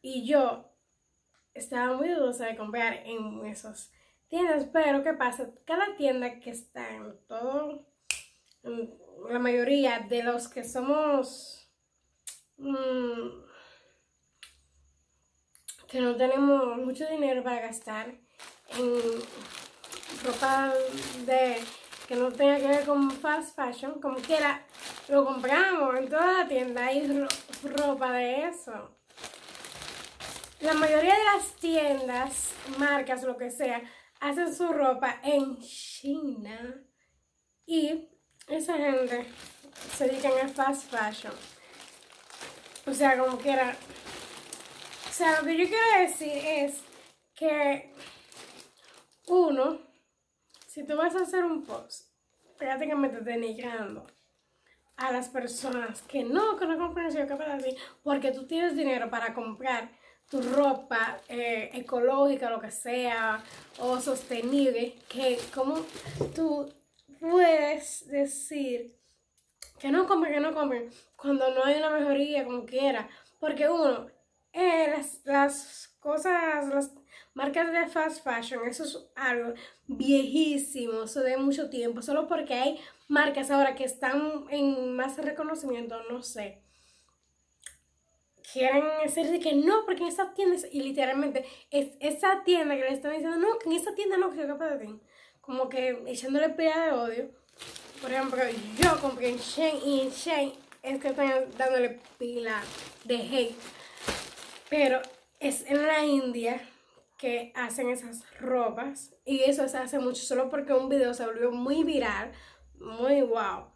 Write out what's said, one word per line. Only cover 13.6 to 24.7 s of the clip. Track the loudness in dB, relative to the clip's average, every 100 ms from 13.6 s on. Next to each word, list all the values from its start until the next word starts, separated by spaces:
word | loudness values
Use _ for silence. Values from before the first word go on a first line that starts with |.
| -20 -20 _ _ _ _ _ _ -20 _ _ _ _ _ _ _ _ _ _ -16 -14 -14 -8
que | -2
no | 0 2
tenemos | 2 6 6 6 4 -2
mucho | -4 -4 -4
dinero | 0 0 0
para | -2 -4
gastar | -6 -10 -8 -8 -8 -14 _ _ -20 -20 -12 -2
en | 0 2 0 -2 -8 -14 -14 -14 -16 -20 -16 -14 -12 -6
ropa | -4 0 2 4 4 2 0 -4 -8 -8
de, | 2 4 4 0 -6 -14 -16 -18 -6
que | 0
no | 0
tenga | 4 6 6
que | 4
ver | 2
con | 4 2 2
fast | 0 -2 -2 -2
fashion, | -6 -6 -4 -8 -6
como | -6 -6
quiera, | 0 2 2 0 -8